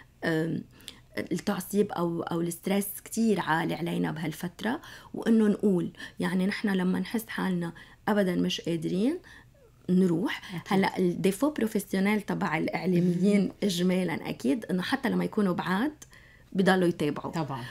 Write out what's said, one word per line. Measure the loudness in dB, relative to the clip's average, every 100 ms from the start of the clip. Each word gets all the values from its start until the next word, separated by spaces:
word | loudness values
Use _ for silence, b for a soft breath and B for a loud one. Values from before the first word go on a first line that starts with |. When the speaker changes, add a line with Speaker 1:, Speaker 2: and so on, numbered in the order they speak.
| B _
Speaker 1:
أم، | -2 0 0 -4 -8 B B B -12 -10
التعصيب | -4 -2 -2 -4 0 0 0
أو، | 0 -2 -2
أو | -2 -2
الستريس | -2 -4 -2 0 -2 -8 -6
كتير | 0 2 2
عالي | 2 2 0 -2
علينا | -2 0 -2
بهالفترة، | -2 -6 -6 -8 -4 -4 -4 B B B
وإنه | -4 2 4 4
نقول، | 4 2 2 0 B B -6
يعني | -2 0 0
نحنا | 0 0
لما | 2 2 0
نحس | -2 -4 -4
حالنا | -4 -2 -2 -4 B B B 0
أبدًا | 2 2 2
مش | 0 -2
قادرين | -2 -4 -2 0 0 -2 B B -20 _ -20 _ 2
نروح. | 4 4 2 -2 -6 -10
Speaker 2:
أكيد. | -12 0
Speaker 1:
هلأ | 2 2 2
الديفو | 0 2 0 2 0
بروفيسيونيل | 0 -2 -2 -2 0 2 0
تبع | -2 -4 -2 -2
الإعلاميين | -2 -2 0 2 4 4 4 4
Speaker 2:
مم. | 2 -2
Speaker 1:
إجمالًا | -2 0 2 2 0 -4 -6
أكيد | -4 -2 -2 -2
إنه | -4
حتى | -2 -2 0
لما | 0
يكونوا | 0 0 2
بعاد | 0 0 0 0 -4 -16 B B B B
بضلوا | 2 4 6 4
يتابعوا. | 2 -2 -2 -4
Speaker 2:
طبعًا. | -4 -4 -6 -10